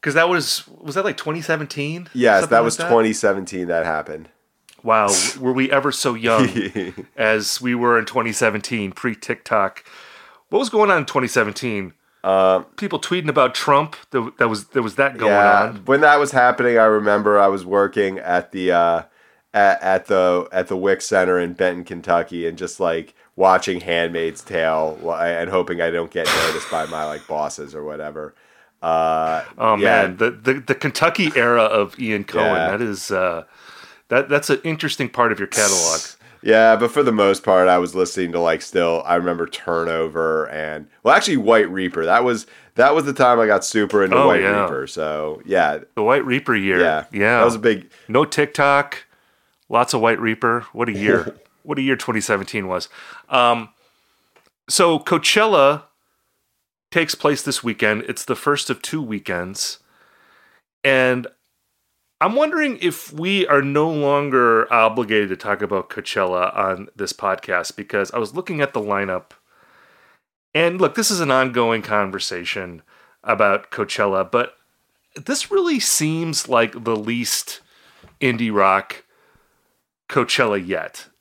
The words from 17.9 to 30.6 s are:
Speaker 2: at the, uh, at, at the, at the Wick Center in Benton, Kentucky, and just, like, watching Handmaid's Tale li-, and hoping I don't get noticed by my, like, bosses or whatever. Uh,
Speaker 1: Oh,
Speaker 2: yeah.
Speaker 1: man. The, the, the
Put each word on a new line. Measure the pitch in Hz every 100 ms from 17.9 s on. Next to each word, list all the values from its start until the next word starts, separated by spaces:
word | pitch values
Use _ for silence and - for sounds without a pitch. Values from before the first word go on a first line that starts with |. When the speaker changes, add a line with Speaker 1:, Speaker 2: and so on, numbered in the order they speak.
| - 98 95
Speaker 2:
at | 90 87 -
the, | 98 92
uh, | 87 85 85 80 _ _ _ _
at, | 104 101 95
at | 92 95 -
the, | 98 92 90 -
at | 92 90
the | 95
Wick | 98 95
Center | - 101 90 90
in | 87
Benton, | 87 92 87
Kentucky, | 87 87 85 85 82 85 82
and | 82
just, | 87 -
like, | 90 82 80 _ _ -
watching | 95 92 - 90
Handmaid's | 87 85 85 85 82 80
Tale | - 90 80 80 78 78
li-, | 82
and | 82 85 85 87
hoping | 95 85 87
I | 85
don't | 85 85
get | 87 80
noticed | 80 82 78 -
by | 82 78
my, | 80
like, | 76 76 -
bosses | 76 73 - 71
or | 76
whatever. | 76 76 76 76 76 _ _ _ _ _
Uh, | 82 82 80 80 80 80 78 -
Speaker 1:
Oh, | 113 107
Speaker 2:
yeah. | 101 110
Speaker 1:
man. | 98 92
The, | 117
the, | 110 117
the | 135